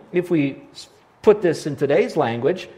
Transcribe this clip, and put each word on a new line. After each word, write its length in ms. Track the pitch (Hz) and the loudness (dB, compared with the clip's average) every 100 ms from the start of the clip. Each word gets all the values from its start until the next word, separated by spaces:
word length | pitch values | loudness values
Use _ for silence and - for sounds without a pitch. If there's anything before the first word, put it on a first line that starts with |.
| - | -6
if 160 | 180 175 | -4 0
we 320 | 165 139 127 - | 0 0 -4 -16
s-, 160 | - - _ _ _ | -20 -20 _ _ _
put 180 | 220 208 | 2 4
this 260 | 175 143 156 | 2 0 -4
in 100 | 139 | -2
today's 400 | 139 160 - 165 | 0 2 0 0
language, 520 | 123 117 135 190 - | -2 0 -2 -2 -8